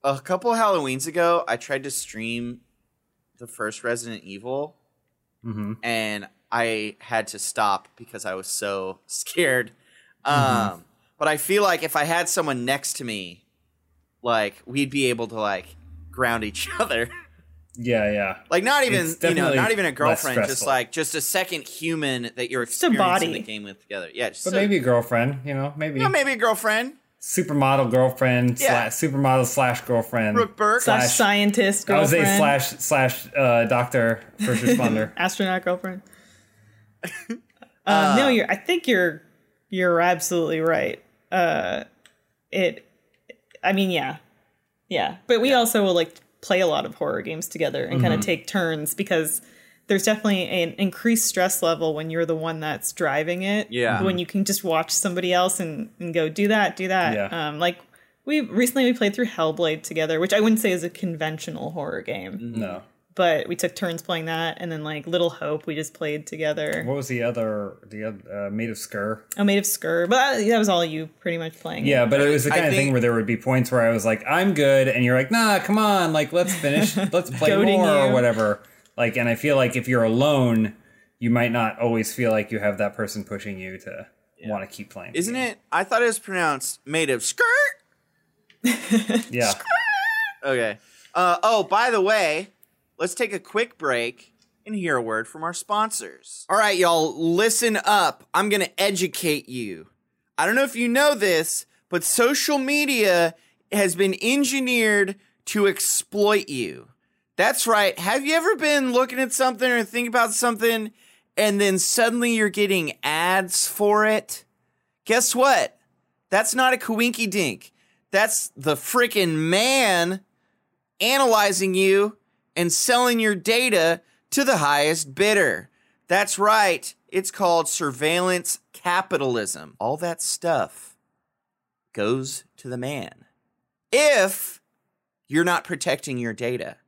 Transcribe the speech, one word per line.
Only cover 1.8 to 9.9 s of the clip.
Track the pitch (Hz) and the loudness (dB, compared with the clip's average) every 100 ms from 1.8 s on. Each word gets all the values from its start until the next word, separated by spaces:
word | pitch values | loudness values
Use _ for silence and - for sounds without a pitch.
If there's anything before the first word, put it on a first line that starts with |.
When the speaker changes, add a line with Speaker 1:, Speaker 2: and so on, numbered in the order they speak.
Speaker 1:
to | 139 | -4
stream | - - 110 113 117 120 120 _ _ _ _ _ _ _ _ | -8 -10 -8 -6 -6 -8 -12 _ _ _ _ _ _ _ _
the | 120 | -20
first | - 110 - | -8 -8 -4
Resident | 120 120 117 107 | -4 -4 -6 -14
Evil, | 95 98 120 135 151 _ _ _ _ _ _ _ 117 | -14 -14 -8 -6 -6 _ _ _ _ _ _ _ -10
Speaker 2:
Mm-hmm. | 107 104 113 | -8 -8 -6
Speaker 1:
and | 120 113 110 104 101 _ _ | -4 -4 -4 -6 -12 _ _
I | 117 117 110 107 - | -2 0 -2 -6 -12
had | - 113 104 | -4 -4 -4
to | 104 | -10
stop | - - 104 95 _ _ | -8 -2 0 0 _ _
because | 117 110 92 | -18 -12 -8
I | |
was | 95 95 | -8 -8
so | - 101 98 95 95 | -6 -4 -4 -6 -10
<laughs> | _ | _
scared. | - - - 160 127 110 _ _ | -10 -6 0 2 0 -2 _ _